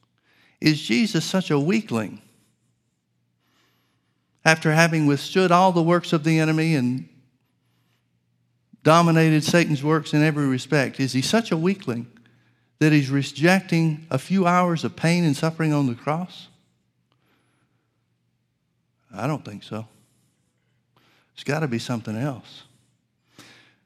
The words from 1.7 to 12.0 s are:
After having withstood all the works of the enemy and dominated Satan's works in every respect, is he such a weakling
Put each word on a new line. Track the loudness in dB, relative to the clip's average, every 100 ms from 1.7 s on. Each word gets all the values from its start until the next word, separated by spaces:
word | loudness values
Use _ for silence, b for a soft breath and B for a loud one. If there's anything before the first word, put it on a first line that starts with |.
| -2 -2 -6 -6 -10 _ _ _ _ _ _ _ _ _ _ _ _ _ _ _ _ _ _ _ _ _ _
After | 0 2 2
having | 4 4 4 2
withstood | 0 0 0 4
all | 4 4
the | 2
works | 2 0 0
of | -2
the | 2 2
enemy | 2 0 0
and | 0 0 -2 -8 _ _ _ _ _ _ _ _ _ _ _ _ _ _ _ _ _
dominated | 4 4 6 4 4 2
Satan's | 2 2 2 -2
works | 0 -2 0
in | 2
every | 2 0 -2
respect, | -2 -2 -2 0 -2
is | -4
he | -2
such | 0 0 0
a | -2
weakling | -2 -2 -6 -8